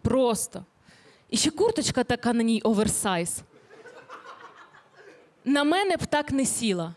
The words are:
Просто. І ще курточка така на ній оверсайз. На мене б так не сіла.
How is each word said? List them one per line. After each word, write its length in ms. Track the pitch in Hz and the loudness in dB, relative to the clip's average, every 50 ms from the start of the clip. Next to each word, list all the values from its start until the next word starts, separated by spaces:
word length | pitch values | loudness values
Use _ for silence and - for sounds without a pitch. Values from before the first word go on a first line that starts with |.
Просто. 640 | - - - 262 262 240 220 175 - - - 185 180 _ _ _ _ - - - _ - - _ _ _ | 0 2 2 4 4 2 2 0 -4 -6 -8 -14 -16 _ _ _ _ -20 -20 -20 _ -20 -20 _ _ _
І 80 | - | -2
ще 140 | 214 - 311 | 0 0 0
курточка 520 | - - 403 466 440 - 247 - - 254 233 | 2 2 2 2 2 0 -2 0 0 -2 0
така 300 | - 247 240 - 240 233 | 0 -2 -2 0 0 0
на 100 | 233 226 | 2 2
ній 180 | 226 226 214 | 2 2 2
оверсайз. 840 | - 220 220 202 220 220 - - - 202 185 170 175 180 - - - _ - - _ _ - - - - - - - - - - - - - - - - - - - - - - _ _ _ - - - - - - _ _ _ _ | 2 2 2 2 2 0 0 -2 -2 0 0 0 -2 -4 -6 -10 -12 _ -20 -20 _ _ -20 -20 -20 -20 -20 -20 -20 -20 -20 -20 -18 -20 -20 -20 -20 -20 -20 -20 -20 -20 -20 -20 _ _ _ -20 -20 -20 -20 -20 -20 _ _ _ _
На 180 | 247 285 285 285 | 0 2 4 4
мене 340 | 294 339 381 415 381 349 | 4 4 2 2 0 0
б 80 | - - | -2 -2
так 260 | - - 294 294 294 | -2 0 -2 0 0
не 140 | 269 269 269 | 0 0 0
сіла. 480 | - - - 233 214 185 175 165 165 165 | 0 -2 -2 0 0 0 -2 -4 -8 -10